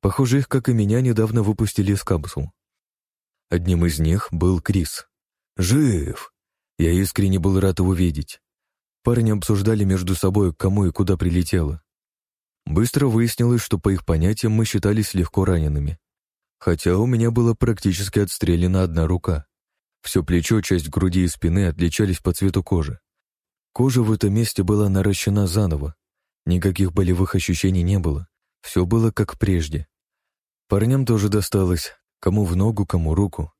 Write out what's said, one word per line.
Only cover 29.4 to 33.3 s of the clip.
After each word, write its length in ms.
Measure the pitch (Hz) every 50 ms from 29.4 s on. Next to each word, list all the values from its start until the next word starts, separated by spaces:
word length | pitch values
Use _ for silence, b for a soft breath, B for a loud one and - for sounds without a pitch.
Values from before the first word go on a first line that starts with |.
| - 98 95 87 80 73 76 71 73 _ _ _ _ _ _ _ _ _ _ _ _ _ _ _ _ _
Парням 360 | 101 101 107 117 131 139 131
тоже 220 | 113 120 107 98 104
досталось. 680 | 98 107 98 - - 101 95 90 90 82 - - - _ _ _ _ _
Кому 240 | - 95 92 107 104
в 100 | 87 87
ногу, 300 | 90 98 113 110 98 101
кому 300 | - - 87 82 78 78
руку. 360 | 82 101 95